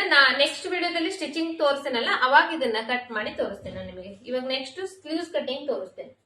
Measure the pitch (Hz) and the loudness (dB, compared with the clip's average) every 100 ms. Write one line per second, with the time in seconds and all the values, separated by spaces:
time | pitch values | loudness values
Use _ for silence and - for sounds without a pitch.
0 | 359 294 262 262 311 - 370 359 339 330 | 4 6 6 6 2 0 -4 -2 0 0
1 | 330 - 302 311 330 320 294 277 277 240 | -2 -2 -4 -2 -4 2 2 2 0 -2
2 | 320 - 254 285 330 320 247 220 233 247 | 0 2 6 6 6 2 -2 -2 -2 -4
3 | 240 214 254 - - 196 190 185 185 185 | -4 -6 -4 -4 -4 -6 -10 -12 -12 -12
4 | 190 196 247 254 262 269 - 359 381 - | -14 -16 -6 -4 -2 -4 -4 -8 -10 -10
5 | 302 330 339 294 247 277 294 196 185 - | -6 -4 -2 -4 -4 -4 -4 -4 -6 -12
6 | - - | -16 -18